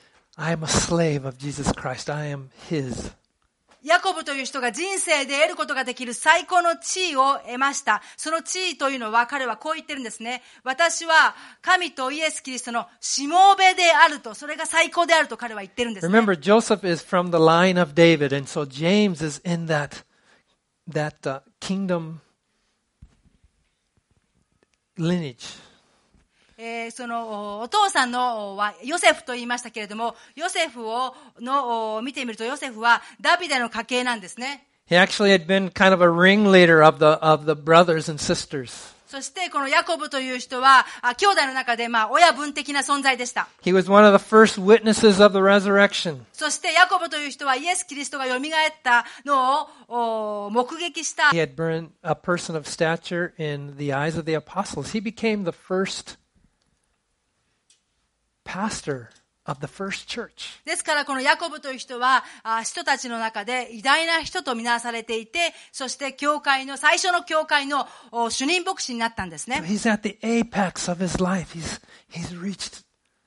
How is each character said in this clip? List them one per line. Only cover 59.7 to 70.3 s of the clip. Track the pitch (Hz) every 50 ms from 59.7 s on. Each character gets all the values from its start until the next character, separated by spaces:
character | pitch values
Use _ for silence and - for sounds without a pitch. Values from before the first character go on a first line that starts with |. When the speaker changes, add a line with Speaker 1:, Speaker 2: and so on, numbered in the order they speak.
| - - 196 196 180 - - -
Speaker 1:
church. | - 240 208 - _ - - - - - _
Speaker 2:
で | 302 359
す | - -
か | 330 302
ら | 294 277
こ | 285 262
の | 262
ヤ | 262 285 320
コ | 311 339 311
ブ | 302 302
と | - 277
い | 262
う | 233
人 | - - 247 240
は、 | 247 262 269 233 - - - -
あ、 | - 220 226 226 220
使 | - -
徒 | 349 330
た | 311 269 -
ち | - 247
の | 233 226
中 | 226 226 - 214 202
で | 233 254 254 - 220
偉 | 233 214
大 | 185 269 285 320 330
な | 330 330 330
人 | 285 - - 370
と | 285 269 240
み | 226 226
な | 240 240 233
さ | 240 240
れ | 233 226 220
て | - 226
い | 226 220 220
て、 | - 339 339 320 - - - _
そ | - - 269 240
し | -
て | - 285 262
教 | 254 - 285 294 302 285
会 | - 285 269 269 269
の、 | 269 277
最 | 262 302 302 339
初 | 349 381 359
の | 349 339
教 | 349 - 320 311 311
会 | 311 302 285 277 277
の、 | 294 269 240 - - - - 247
お、 | 226 233 233 226
主 | - - 262
任 | 294 359 370 339
牧 | 381 381 -
師 | - -
に | 240 233
な | 226
っ | 226 -
た | - 185
ん | 170
で | 156 -
す | - 233
ね。 | 254 302
Speaker 1:
So | 160
he's | 170 214 202 - 233
at | 208 208
the | - 202 202 -
apex | - 226